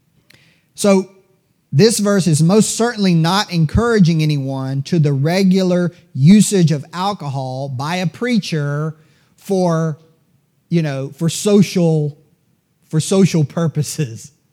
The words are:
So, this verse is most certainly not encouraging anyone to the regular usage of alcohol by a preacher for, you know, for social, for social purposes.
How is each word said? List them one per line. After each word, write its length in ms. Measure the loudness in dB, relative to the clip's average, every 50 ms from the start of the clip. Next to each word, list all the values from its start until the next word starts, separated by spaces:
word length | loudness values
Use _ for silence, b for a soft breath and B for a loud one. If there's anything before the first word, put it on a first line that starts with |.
| _ _ _ _ _ b b b b b b b b b b
So, 340 | -2 2 2 2 2 0 -4 _ _ _ _ _ _ _ _ _ _ _ _
this 280 | 2 4 4 4 2 0
verse 260 | 0 0 0 0 2
is 160 | 2 2 2
most 340 | 2 2 4 2 2 0 -2
certainly 380 | -2 -2 -2 -2 -2 0 2 2
not 400 | 2 2 2 0 0 -2 -2 -2
encouraging 680 | -2 0 0 0 0 0 2 2 4 4 2 2 0 0
anyone 580 | -2 -2 -2 -4 -6 -6 -6 -6 -6 -6 -6 -6
to 140 | -2 -2
the 160 | 0 0 0 0
regular 800 | 0 0 0 0 2 2 2 2 2 0 0 0 0 -2 -4 B B B B B
usage 580 | 2 6 6 6 6 6 4 2 2 2 2
of 120 | 0 -2 -6 -10 -8
alcohol 760 | -6 -6 -6 -6 -6 -8 -8 -8 -8 -8 -8 -8 -10 -10 -8
by 280 | -8 -8 -6 -6 -4
a 100 | -4 -4
preacher 920 | -4 -4 -4 -4 -2 0 -2 -2 -2 -4 -4 -4 -4 -4 -4 -4 -6 -8 b b b b b b b b
for, 640 | b -6 -4 -2 0 0 0 0 0 -2 -2 -4 -8 _ _ _ _ _ _ _ _ _ _ _ _ _ -2
you 120 | -2 -2
know, 280 | 0 -2 -4 -6 -8 -10
for 200 | -6 -4 -4 -4
social, 880 | -4 -2 0 2 4 4 4 2 2 0 0 2 2 0 -2 -4 -6 -10 _ _ _ _ _ _ _ _ _ _ _ _ _
for 140 | _ -4 -4
social 440 | -2 0 2 2 2 4 2 0 -2
purposes. 880 | -2 -2 -4 -4 -2 -2 -4 -6 -4 -6 -6 -8 -8 -8 -14 -18 -20 _ _ _ _